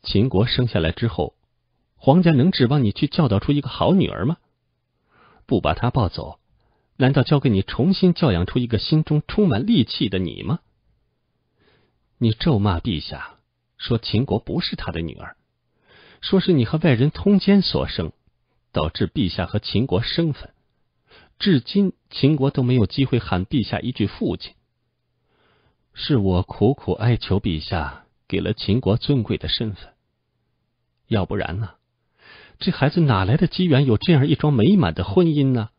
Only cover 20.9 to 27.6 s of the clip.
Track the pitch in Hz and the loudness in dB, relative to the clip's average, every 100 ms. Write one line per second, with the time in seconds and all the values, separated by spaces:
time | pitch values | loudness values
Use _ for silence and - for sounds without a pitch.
20.9 | _ _ - _ _ - 151 - 202 190 | _ _ -20 _ _ 0 0 2 0 0
21.9 | - _ - 135 151 135 - 123 127 98 | -2 _ 0 2 2 0 0 2 2 2
22.9 | - 131 120 - 90 92 139 104 92 120 | 0 0 0 -2 -4 -2 -2 -2 -4 -6
23.9 | - 147 - - - - _ _ _ _ | -2 -4 -2 -4 -4 -10 _ _ _ _
24.9 | _ _ _ _ _ _ _ _ _ _ | _ _ _ _ _ _ _ _ _ _
25.9 | - - 139 95 90 - - 104 139 - | -14 -2 0 2 0 -2 0 0 0 -4
26.9 | - 117 113 - 98 113 78 | -2 0 0 0 -2 -2 -4